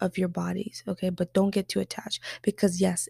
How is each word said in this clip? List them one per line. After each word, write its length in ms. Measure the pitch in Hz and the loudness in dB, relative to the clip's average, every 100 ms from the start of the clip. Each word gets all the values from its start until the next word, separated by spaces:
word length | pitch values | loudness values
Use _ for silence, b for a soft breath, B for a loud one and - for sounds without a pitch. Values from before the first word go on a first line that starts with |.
of 180 | 185 185 | -2 0
your 80 | 180 | -2
bodies, 560 | 175 175 185 - - - | 0 -2 -4 -6 -8 -8
okay? 220 | 185 185 | -2 -2
But 220 | 175 175 | -2 0
don't 200 | 190 196 | 4 4
get 160 | 196 190 | 2 0
too 100 | 196 | -2
attached 420 | 185 - - - B B | -2 -8 -10 -10 B B
because, 380 | - - 202 175 | -2 2 2 4
yes, 280 | 190 170 | 2 2